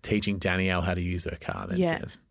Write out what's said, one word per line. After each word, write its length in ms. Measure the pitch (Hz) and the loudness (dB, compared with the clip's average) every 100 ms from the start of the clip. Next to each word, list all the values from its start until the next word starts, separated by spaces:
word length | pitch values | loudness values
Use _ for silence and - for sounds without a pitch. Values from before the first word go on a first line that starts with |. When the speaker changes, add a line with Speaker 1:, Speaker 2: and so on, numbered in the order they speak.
Speaker 1:
teaching 340 | - 107 104 98 | 2 2 2 0
Danielle 460 | 92 90 95 90 | 2 2 2 2
how 100 | 87 | 2
to 80 | 90 | 0
use 240 | 90 90 | 0 -2
her 140 | - - | -4 -6
car 260 | - - 95 | -6 -6 -4
then 80 | 180 | 0
Speaker 2:
Yeah. 220 | 175 160 | 2 0
Speaker 1:
says. 180 | - - _ | -6 -12 _